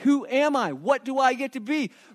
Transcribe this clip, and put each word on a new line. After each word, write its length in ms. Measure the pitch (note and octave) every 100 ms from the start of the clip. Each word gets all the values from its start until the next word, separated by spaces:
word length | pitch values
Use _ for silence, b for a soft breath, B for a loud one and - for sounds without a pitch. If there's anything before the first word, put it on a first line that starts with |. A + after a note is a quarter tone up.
Who 220 | C4 C#4+ -
am 280 | C4 D4 C#4
I? 160 | F#3+
What 320 | C3+ F3+ C4+
do 160 | C4 C4+
I 140 | C4
get 200 | C4 C4+
to 60 | C4
be? 320 | G#3+ D4+ A#3 B B